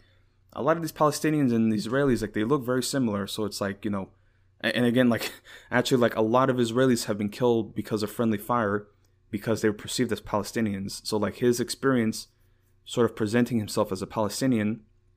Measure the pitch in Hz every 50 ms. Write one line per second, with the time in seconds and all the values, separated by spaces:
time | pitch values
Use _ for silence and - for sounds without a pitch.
0 | _ _ _ _ _ _ _ _ _ _ - - 113 143 165 170 165 151 - -
1 | 156 151 143 - - 147 156 151 143 123 117 113 113 110 110 104 98 113 120 135
2 | 143 139 120 104 110 101 - 107 107 113 147 147 120 117 127 131 123 - - 139
3 | 127 113 101 101 98 98 - - 107 101 - - 101 98 98 - - 107 101 98
4 | 95 - - _ _ _ _ _ _ _ _ _ - - - - 123 120 117 127
5 | 127 120 117 104 - - - - - - - - - - 110 123 123 - 135 123
6 | 120 110 - - 113 110 113 127 131 135 127 123 120 113 110 123 131 131 123 117
7 | - - 107 101 104 104 - - 127 123 120 117 110 104 - - 107 - 120 104
8 | 104 101 - - 120 113 107 101 - - 123 120 113 101 101 104 101 - _ _
9 | _ _ _ _ _ _ - 104 - 120 110 101 - 110 101 - - - - -
10 | 127 107 107 - - - - 107 98 - - 120 113 107 98 95 98 98 - -
11 | - - 110 107 104 101 - - 123 123 120 120 117 - - - - 135 131 123
12 | 113 110 113 - - - _ _ _ _ _ _ _ _ _ _ _ - - 123
13 | 117 110 - - 113 104 107 120 123 120 127 113 104 95 - 117 104 - 98 95
14 | 98 92 - 117 107 101 - - 135 131 127 110 104 104 113 - - _ _ _
15 | _ _ _